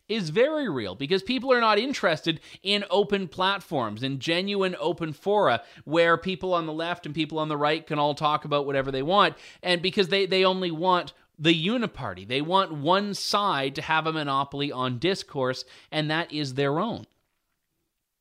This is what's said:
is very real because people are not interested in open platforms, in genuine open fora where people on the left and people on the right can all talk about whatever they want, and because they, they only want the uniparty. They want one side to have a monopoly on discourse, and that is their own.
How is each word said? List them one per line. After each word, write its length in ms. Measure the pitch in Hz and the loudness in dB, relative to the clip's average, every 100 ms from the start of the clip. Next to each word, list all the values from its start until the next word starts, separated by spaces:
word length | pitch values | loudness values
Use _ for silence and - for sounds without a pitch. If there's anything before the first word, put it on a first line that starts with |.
| - | -6
is 220 | 220 160 | -4 -2
very 360 | 170 269 311 254 | 2 2 0 -2
real 280 | 131 98 95 | -4 -6 -6
because 260 | 139 190 | -2 -2
people 300 | 190 254 262 | -2 -4 0
are 80 | 247 | 2
not 180 | 226 208 | 4 2
interested 600 | 262 254 190 156 170 156 - - | 0 0 0 0 -2 -4 -6 -10
in 200 | 185 208 202 | -2 -2 2
open 380 | 190 202 202 185 | 0 2 0 -2
platforms, 760 | - 185 196 - 147 110 107 | -2 -2 -2 -4 -4 -4 -4
in 160 | 135 135 | -6 -4
genuine 560 | 151 170 196 202 190 170 | -2 -2 0 0 -2 -2
open 340 | 160 170 160 | -4 -2 -6
fora 480 | 143 196 208 160 117 - - - | -6 0 2 4 2 -2 -18 -2
where 320 | 165 170 165 | 2 4 4
people 360 | 190 185 185 | 0 -4 0
on 120 | 175 160 | 0 -2
the 80 | |
left 320 | 156 170 170 156 | -4 -6 -6 -6
and 100 | 147 | -4
people 240 | 156 156 | -4 -2
on 80 | 156 | -2
the 80 | 147 | 0
right 300 | 147 160 - | 2 0 -2
can 140 | 151 | 0
all 160 | 147 139 | 0 0
talk 280 | 151 151 | 0 0
about 220 | 151 147 143 | 0 0 0
whatever 260 | 139 135 | -2 -2
they 120 | 131 | -2
want, 320 | 143 202 175 - - - | 2 4 4 2 -14 -8
and 200 | 180 175 | -2 0
because 280 | 180 214 175 | 0 0 2
they, 160 | 196 190 | 2 2
they 180 | 185 | 4
only 280 | 185 185 180 | 4 2 -2
want 420 | 156 185 180 160 - _ - | 0 2 2 0 -10 _ 0
the 300 | 151 170 170 | 2 2 2
uniparty. 600 | 247 214 - 120 92 98 | 0 -2 -6 -10 -10 -4
They 140 | 135 | -2
want 320 | 156 190 180 | 2 2 2
one 400 | 151 143 190 202 | 0 2 2 2
side 640 | 190 - 208 202 143 139 147 | -4 -2 0 0 0 -2 -4
to 60 | |
have 240 | 151 160 160 | -2 0 0
a 40 | |
monopoly 600 | 160 143 135 139 139 143 | -2 -2 -2 -2 -4 -4
on 260 | 127 127 123 | -2 -4 0
discourse, 640 | 170 190 - 143 127 127 - - - | 0 -2 -4 -4 -2 -4 -8 -18 -8
and 180 | 156 151 | -4 -2
that 240 | 160 165 | -2 -2
is 220 | 147 143 127 | -4 -4 0
their 240 | 139 151 | 0 0
own. 260 | 226 - 151 _ _ _ _ _ _ _ _ _ _ _ | -2 -4 -10 _ _ _ _ _ _ _ _ _ _ _